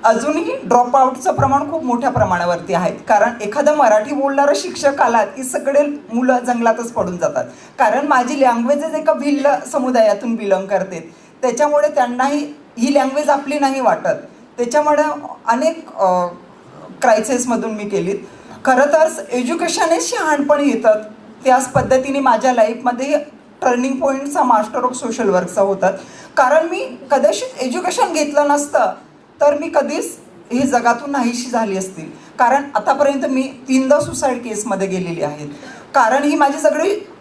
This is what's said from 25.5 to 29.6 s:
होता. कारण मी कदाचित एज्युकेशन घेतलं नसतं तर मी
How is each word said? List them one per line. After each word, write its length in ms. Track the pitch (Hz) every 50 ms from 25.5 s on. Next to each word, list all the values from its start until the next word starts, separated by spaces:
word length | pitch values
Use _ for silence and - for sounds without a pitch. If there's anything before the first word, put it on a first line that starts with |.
| - 214
होता. 300 | 196 196 196 190 180 185 - - - - - - - - -
कारण 320 | - 269 254 285 320 330 339
मी 300 | 349 392 - - - - - -
कदाचित 520 | 285 269 240 302 - - 508 523 - -
एज्युकेशन 500 | 262 254 - 359 349 359 370 - 466 381
घेतलं 360 | 330 302 302 294 294 285 294 294
नसतं 440 | 294 294 294 - - 294 226 185 180 - - - - - - _ - -
तर 180 | 294 294 285
मी 120 | 285